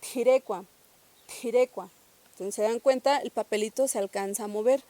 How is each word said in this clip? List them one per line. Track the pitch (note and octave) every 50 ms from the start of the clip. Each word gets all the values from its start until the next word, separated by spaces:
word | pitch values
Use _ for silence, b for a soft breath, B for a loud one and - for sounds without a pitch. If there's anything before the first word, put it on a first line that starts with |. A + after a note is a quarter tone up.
tirecua, | - - - B3+ A#3 B3 B3+ C4 B3+ - G#3 F3 G3 _ _ _ _ _ _ _ _ _ _ _ _ _ - -
tirecua. | - A#3+ A3 B3 B3+ B3 _ - F3+ F#3+ _ _ _ _ _ _ _ _
Entonces, | _ - F#3+ G3 G#3
¿se | -
dan | G#3 A3 A#3 A#3+
cuenta? | - C#4 C4 B3+ - C4+ C#4 C#4+
El | A#3 A3+
papelito | _ - G#3 _ - G#3 G#3 A3 - - C4 C4+
se | - A#3
alcanza | G3 G3 - G3+ G3 G3 G3+ - G#3+
a | G#3
mover. | G#3 G#3+ G#3+ A#3+ C4 C#4 - _